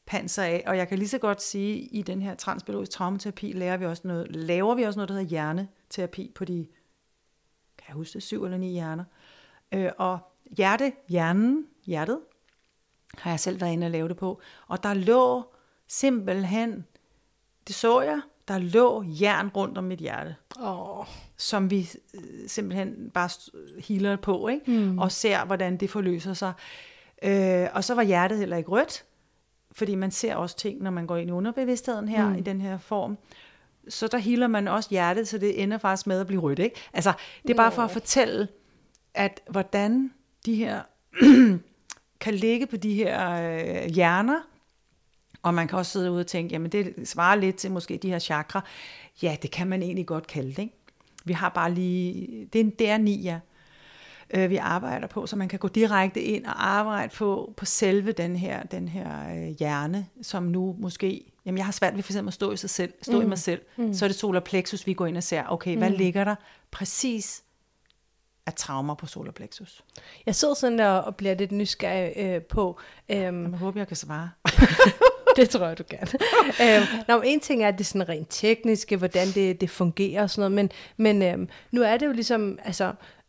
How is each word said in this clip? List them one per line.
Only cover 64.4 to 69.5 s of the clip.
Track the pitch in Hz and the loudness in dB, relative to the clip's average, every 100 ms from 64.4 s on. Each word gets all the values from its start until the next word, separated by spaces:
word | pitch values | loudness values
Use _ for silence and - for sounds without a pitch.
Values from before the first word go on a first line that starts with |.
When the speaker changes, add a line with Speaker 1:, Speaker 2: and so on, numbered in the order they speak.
Speaker 1:
plexus, | 175 190 180 202 - | 0 -2 -2 -4 -4
vi | |
går | 180 170 | -2 -2
ind | 175 | -2
og | |
ser, | - 160 - | -2 -4 -2
okay, | 170 180 170 | -4 -2 2
hvad | - | 2
Speaker 2:
Mm. | 190 | 2
Speaker 1:
ligger | 180 190 | 2 2
der | 202 208 - - _ | 0 -2 -10 -20 _
præcis | - 196 - 262 226 - - - _ _ _ _ _ _ _ _ _ - | -8 -2 0 0 -4 -6 -10 -16 _ _ _ _ _ _ _ _ _ -10
af | |
traumer | - - 135 143 | -8 -6 -4 -4
på | 147 160 | -6 -10
solar | 160 160 | -12 -14
plexus? | - 196 | -14 -18